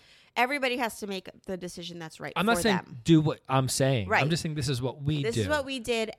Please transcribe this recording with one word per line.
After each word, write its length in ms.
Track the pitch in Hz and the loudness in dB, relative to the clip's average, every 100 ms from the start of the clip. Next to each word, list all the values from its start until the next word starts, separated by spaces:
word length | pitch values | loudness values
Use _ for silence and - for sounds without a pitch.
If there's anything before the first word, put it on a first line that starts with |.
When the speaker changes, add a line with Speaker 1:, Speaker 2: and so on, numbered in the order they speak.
| _ - _ - | _ -20 _ -2
Speaker 1:
Everybody 420 | 247 285 262 247 | 0 2 0 0
has 200 | 233 - | -4 -4
to 60 | 202 | -8
make 220 | 190 - - - | -8 -10 -18 -10
the 100 | 185 | -8
decision 400 | 180 180 175 170 | -8 -10 -12 -12
that's 200 | 160 - | -14 -12
right 140 | 156 - | -8 -2
Speaker 2:
I'm 100 | 196 | 2
not 100 | 233 | 2
Speaker 1:
for 60 | |
Speaker 2:
saying 140 | - 117 | 2 0
Speaker 1:
them. 220 | - 127 | -2 -10
Speaker 2:
do 160 | 139 165 | 6 6
what 200 | 156 143 - | 6 -2 -2
I'm 200 | 135 131 | 0 0
saying. 380 | - 135 131 95 | 2 2 2 2
I'm 40 | |
Speaker 1:
Right. 180 | 208 147 | 2 2
Speaker 2:
just 120 | 165 | 0
saying 120 | 170 | -2
this 140 | 151 131 | -4 -2
is 100 | 131 | -2
what 220 | 127 147 | -2 -2
we 200 | 143 151 | -2 0
Speaker 1:
This 120 | 143 | 0
Speaker 2:
do. 80 | 233 | 0
Speaker 1:
is 60 | 98 | 0
what 180 | 302 269 | 0 -2
we 120 | 269 | -6
did, 320 | 220 233 220 | -2 -2 -2